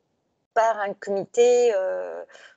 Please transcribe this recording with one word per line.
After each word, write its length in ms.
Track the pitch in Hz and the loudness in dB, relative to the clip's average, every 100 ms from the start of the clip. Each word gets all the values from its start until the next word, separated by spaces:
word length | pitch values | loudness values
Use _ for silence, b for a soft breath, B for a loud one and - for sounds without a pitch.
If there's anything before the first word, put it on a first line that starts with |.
| _ _ _ _ _ | _ _ _ _ _
par 240 | - 226 208 | 0 0 0
un 120 | 202 | -6
comité. 800 | 202 - 196 - - 240 247 240 | -8 -6 -6 -2 2 4 4 2
Euh, 500 | 196 185 185 180 165 170 B B | 0 -2 -6 -8 -12 -16 B B